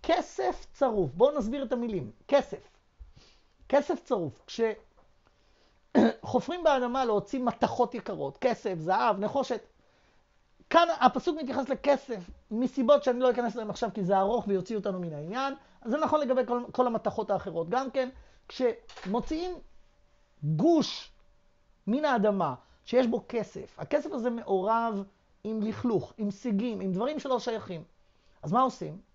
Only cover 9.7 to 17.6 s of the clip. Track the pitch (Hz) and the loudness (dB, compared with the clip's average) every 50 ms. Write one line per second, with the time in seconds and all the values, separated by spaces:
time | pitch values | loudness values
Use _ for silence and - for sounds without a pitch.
9.7 | _ _ _ _ _ _ _ _ _ _ _ _ _ _ _ _ _ _ - _ | _ _ _ _ _ _ _ _ _ _ _ _ _ _ _ _ _ _ -6 _
10.7 | - 330 339 330 320 - 240 254 - 254 - 349 302 311 277 247 247 247 262 254 | 6 6 6 6 2 4 4 4 4 2 -2 -2 -4 -2 -4 -4 -4 -4 -2 -2
11.7 | 269 196 - 285 285 262 - - 233 196 175 - - - _ _ 214 226 254 254 | -4 -2 2 2 2 2 0 -8 -10 -10 -10 -14 -18 -20 _ _ -4 -2 -2 -2
12.7 | - 277 247 226 294 285 285 262 247 247 254 254 233 247 240 233 202 240 220 208 | 0 0 4 6 6 6 6 0 0 2 2 2 2 2 -2 -4 -4 -4 -6 -6
13.7 | 202 - 202 196 190 220 190 175 196 190 196 196 233 240 - 202 202 185 180 - | -4 -4 -4 -4 -2 -2 0 2 4 4 4 2 2 0 0 0 0 -2 -2 -4
14.7 | 233 208 196 208 185 180 175 170 151 147 151 165 208 254 269 277 269 - - _ | -6 -4 -4 -4 -4 -4 -6 -8 -8 -8 -8 -8 -6 -4 -4 -4 -6 -8 -16 _
15.7 | _ - - 233 226 302 320 - 311 302 294 240 254 254 240 196 240 240 247 - | _ -12 -4 -2 0 0 2 2 2 2 2 2 2 0 2 0 -2 -4 -4 -4
16.7 | - - 254 247 226 220 - 208 185 - 214 - 202 - - 196 160 165 | 0 0 0 2 0 0 -2 -2 -4 -2 -2 -2 -2 -2 -2 -4 -6 -4